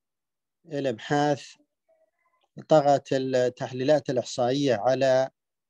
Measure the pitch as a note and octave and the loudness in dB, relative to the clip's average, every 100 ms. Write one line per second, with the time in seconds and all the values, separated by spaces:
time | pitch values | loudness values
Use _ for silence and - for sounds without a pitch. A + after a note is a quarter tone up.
0 | _ _ _ _ _ _ E3+ C#3+ C3+ A2+ | _ _ _ _ _ _ -12 -6 -6 -6
1 | - D3 D3 C#3 - - _ _ _ _ | -2 0 0 -2 -6 -20 _ _ _ _
2 | _ _ _ _ _ - - D#3 C#3+ C#3 | _ _ _ _ _ -12 2 4 6 2
3 | - C3+ C3 B2+ B2 B2 B2 B2 C3 D3+ | 0 -4 -2 0 0 -2 -10 -6 0 0
4 | - B2+ - - A#2+ C#3 C#3+ A2 A2+ C3 | 0 -6 -4 -4 -2 0 0 0 0 0
5 | C3+ C3 C3 _ _ _ _ | 2 2 0 _ _ _ _